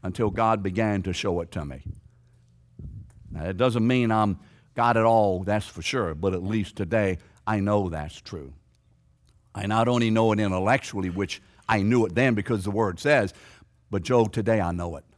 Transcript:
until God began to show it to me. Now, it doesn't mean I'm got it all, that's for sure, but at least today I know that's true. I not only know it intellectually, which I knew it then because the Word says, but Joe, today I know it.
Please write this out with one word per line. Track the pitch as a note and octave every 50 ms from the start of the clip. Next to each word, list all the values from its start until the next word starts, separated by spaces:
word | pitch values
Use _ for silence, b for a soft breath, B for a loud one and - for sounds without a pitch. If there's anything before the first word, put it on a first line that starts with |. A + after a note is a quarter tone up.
| -
until | F#2+ F#2 - A#2 G#2
God | F#2 A2+ A2+ A2 A2+ G#2+
began | G2 G2 F2+ G#2 A2+ G#2+ G#2 G2 F2+
to | F#2+ F2
show | - - G#2 F2 F2
it | E2+ - -
to | E2+ D2+
me. | C#2+ C2 B1+ - - - - _ b b b b b b b b b _ _ _ _ _ - - - - - - - - - - -
Now, | - D#2 D#2
it | F2+ F#2+
doesn't | F2+ B2 C3 A2+ A#2+ A2
mean | A#2+ B2+ B2+ A#2+ A2+
I'm | A2 A2 G#2+ G#2 F#2 - b b b b b b b
got | - A#2 A#2+ A#2
it | A2+ A2+
all, | A2+ A2+ A2+ G#2+ G2+ F#2 F2+ F#2+
that's | G2 G#2 G#2+ G#2
for | - - -
sure, | - - - C3+ G#2+ E2+ D#2
but | D2+ F2+ G2 F#2
at | F2+ F2+
least | G2 A2 A2 G2 - -
today | - G2+ E2 A#2 A2 G#2 F#2+ F#2 E2+ b b b b b
I | - A2 G#2
know | G2 G2+ G#2 G#2 G2
that's | F2+ E2 D#2 D2+ D2+ - -
true. | _ - - E2 C#2 C2+ D2 - _ _ _ _ _ _ _ _ _ _ _ _ _ _ _ _ _ _ _
I | G#2 G2
not | G2 G#2+ A2+ A#2
only | A#2+ B2 A#2+ A#2 A2+
know | A2 A2 A2+ A2+ G#2+
it | G#2+
intellectually, | A2 G2 F#2 F#2 F#2 G#2 B2 C3+ - - - G2+ F#2 F#2
which | E2+ F#2+ G2 F2+ - - b b b b b b
I | A2+ G#2+ F#2+
knew | G#2 A#2+ B2 A2+
it | G2 F2
then | A#2+ C3 C3 A#2
because | G#2 G2 - A#2+ G#2 F#2
the | G#2
Word | G2 G#2+ A2+ G2+ F2 F#2
says, | - C#3+ D3 C3+ G#2 F#2+ - B B B B B B B _ _ _ _
but | - G2 E2+
Joe, | - B2+ A#2+ A2+
today | G#2 - - G#2 G#2 A2+ G#2+
I | F#2 F2 F2
know | F2 F2 F2 E2
it. | C#2+ - _ _